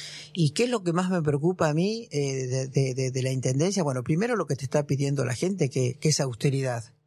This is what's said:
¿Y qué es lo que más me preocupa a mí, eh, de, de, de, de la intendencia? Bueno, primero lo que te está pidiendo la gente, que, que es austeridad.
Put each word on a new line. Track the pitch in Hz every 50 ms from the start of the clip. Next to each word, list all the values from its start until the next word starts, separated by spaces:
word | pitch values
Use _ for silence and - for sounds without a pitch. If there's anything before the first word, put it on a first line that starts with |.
| - - - - - - -
¿Y | 196 160 135
qué | - - 240
es | 254
lo | 240 214 180
que | 175 165
más | 180 185 185
me | 190 175 151
preocupa | 151 143 143 147 175 185 175 175 151
a | 147
mí, | 160 180 208 220 226 233 -
eh, | - 147 139 139 135 131 131
de, | 127 127 131 131 131
de, | 131 139 135 131 123
de, | 131 131 127
de | 127 135 123
la | 131
intendencia? | 131 131 117 131 127 139 160 196 196 196 160
Bueno, | 143 127 127 120
primero | 127 156 170 220 247 247
lo | 202 160
que | 151 143
te | - 135
está | - - 151 147
pidiendo | 143 135 131 143 139 143 139 131
la | 123 127
gente, | - 170 185 202 180 156 127
que, | - 135 127 - - -
que | - 156
es | 143 -
austeridad. | 143 131 117 - - 143 131 135 131 131 120 117 110 - _ _ _